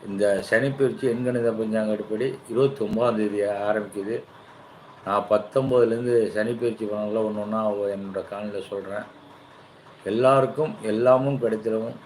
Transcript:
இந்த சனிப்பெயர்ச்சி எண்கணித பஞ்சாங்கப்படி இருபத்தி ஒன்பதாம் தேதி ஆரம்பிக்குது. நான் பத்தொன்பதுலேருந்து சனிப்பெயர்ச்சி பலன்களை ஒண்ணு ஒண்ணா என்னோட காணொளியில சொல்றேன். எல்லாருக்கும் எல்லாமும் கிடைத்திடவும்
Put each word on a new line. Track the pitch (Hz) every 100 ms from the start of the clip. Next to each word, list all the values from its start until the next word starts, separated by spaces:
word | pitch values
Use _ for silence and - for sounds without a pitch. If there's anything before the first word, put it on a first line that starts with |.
| 101
இந்த | 98 101 98 92
சனிப்பெயர்ச்சி | 113 135 139 135 113
எண்கணித | 135 117 123 123 117
பஞ்சாங்கப்படி | 110 113 110 107 104 104 107 127 - -
இருபத்தி | 117 135 135
ஒன்பதாம் | 104 110 120 110
தேதி | 104 101
ஆரம்பிக்குது. | 101 101 104 107 101 101 98 113 - - - - - - - -
நான் | - 101 98
பத்தொன்பதுலேருந்து | 107 104 135 135 127 117 113 123 120 107
சனிப்பெயர்ச்சி | 107 110 117 120 110 107
பலன்களை | 104 107 110
ஒண்ணு | 110 107
ஒண்ணா | 104 110 107
என்னோட | 101 101 98 98 95 -
காணொளியில | 101 104 101 92
சொல்றேன். | 101 95 101 107 - - - - - - - - -
எல்லாருக்கும் | 101 110 131 139 175 - 151 -
எல்லாமும் | 110 107 123 120 139 139
கிடைத்திடவும் | 117 107 110 110 113 -